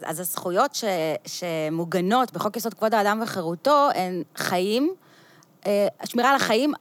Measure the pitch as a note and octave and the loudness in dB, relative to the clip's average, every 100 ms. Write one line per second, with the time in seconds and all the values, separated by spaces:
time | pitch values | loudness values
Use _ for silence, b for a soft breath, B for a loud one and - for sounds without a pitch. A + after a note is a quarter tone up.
0 | - D#3+ F3+ - F#3 F3+ C#4 - A3+ F3+ | -10 -8 -8 -6 -2 0 0 0 -2 -2
1 | D#3+ D3 - - F3 D#3+ D#3 E3 E3+ F#3 | -2 -4 -8 -8 -6 -4 -2 -4 -2 0
2 | F3+ A#3+ B3 E3+ G3+ A3 A3+ - A3 A3 | 2 2 0 -2 -4 -4 -6 -2 0 2
3 | G3+ G#3+ A#3 G3 E3 E3+ C4+ D4 C#4+ - | 2 0 -2 -4 -4 0 4 4 4 2
4 | F#3 F3+ - - - F3+ F#3+ A3+ D4+ F#4+ | -2 -4 -6 -6 -2 0 2 2 0 -4
5 | b b b b b _ - G3+ G3+ - | b b b b b _ -2 2 0 -2
6 | G#3 A#3+ B3 C4+ F#3+ A3 D4 - | -6 2 4 4 4 2 2 0